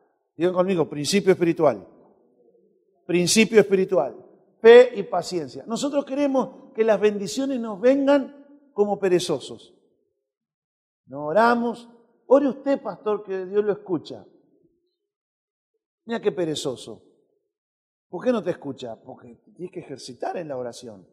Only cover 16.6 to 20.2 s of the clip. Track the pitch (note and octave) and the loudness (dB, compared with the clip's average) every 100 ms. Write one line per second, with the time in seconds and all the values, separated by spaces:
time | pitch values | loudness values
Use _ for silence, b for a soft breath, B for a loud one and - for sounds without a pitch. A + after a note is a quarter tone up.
16.6 | C#3+ A#2 A#2 G#2 _ _ _ _ _ _ | -6 -8 -12 -18 _ _ _ _ _ _
17.6 | _ _ _ _ _ F3 A3+ A3+ F3 D#3 | _ _ _ _ _ -6 -2 -2 -4 -8
18.6 | C#3+ A#2+ A#2+ A2 B2+ A#2+ B2 A2+ _ G#2+ | -10 -12 -14 -16 -20 -20 -20 -20 _ -16
19.6 | F3+ E3+ - C3 - A#2+ | -16 -14 -16 -16 -16 -12